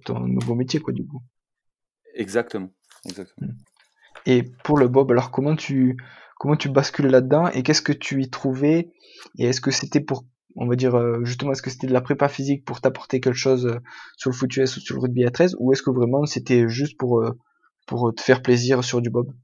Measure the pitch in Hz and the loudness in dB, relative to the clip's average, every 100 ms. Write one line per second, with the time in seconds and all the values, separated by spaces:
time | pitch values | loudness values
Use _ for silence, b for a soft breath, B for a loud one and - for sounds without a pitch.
0 | - 123 123 123 120 117 127 151 147 123 | -6 -6 -2 -2 0 -2 -2 -4 -4 -8
1 | 131 135 120 _ _ _ _ _ _ _ | -8 -14 -18 _ _ _ _ _ _ _
2 | _ - 98 110 117 104 92 _ _ - | _ -10 -4 -4 -4 -6 -10 _ _ -20
3 | - 92 90 - 135 120 - _ _ _ | -16 -14 -16 -12 -12 -12 -20 _ _ _
4 | B B - 123 123 - - 147 123 131 | B B 2 2 0 -6 0 4 4 4
5 | 135 123 123 - 143 156 - 135 127 127 | 4 2 0 -2 -2 -2 -2 2 2 0
6 | B B B B 139 151 139 139 147 - | B B B B -2 0 2 2 0 0
7 | 143 131 127 147 175 131 127 151 - 143 | 4 4 6 2 2 0 0 0 0 -4
8 | - 139 127 - 135 131 143 165 170 B | -4 -4 -4 -4 -4 0 2 2 0 B
9 | B B B - 120 123 139 - 143 147 | B B B -2 -2 0 -2 -2 0 -2
10 | 143 135 - _ _ - 120 123 127 120 | 0 -6 -8 _ _ -6 -2 0 2 2
11 | 120 117 120 123 143 131 127 123 131 127 | 2 0 -4 -4 -4 -4 -6 -6 0 0
12 | 127 135 143 - 139 139 - 123 131 131 | 0 0 0 -2 -4 -4 -6 -2 -2 -2
13 | - 131 127 123 135 127 123 117 - B | -6 -2 -2 0 2 2 0 -4 -10 B
14 | B B 131 123 131 135 131 - - 131 | B B -4 -2 -2 0 -2 -2 -8 -4
15 | 127 123 120 123 180 180 127 131 - 127 | -2 0 0 2 0 2 2 2 2 0
16 | 120 139 147 127 123 123 117 120 147 - | 2 2 -2 -4 2 2 2 0 -6 -4
17 | 127 117 113 113 _ _ _ _ - 120 | 0 0 0 -4 _ _ _ _ -8 -2
18 | 120 117 - 123 127 123 123 127 123 123 | -2 0 4 4 4 2 4 0 0 -2
19 | 120 120 123 - | 0 -2 -4 -8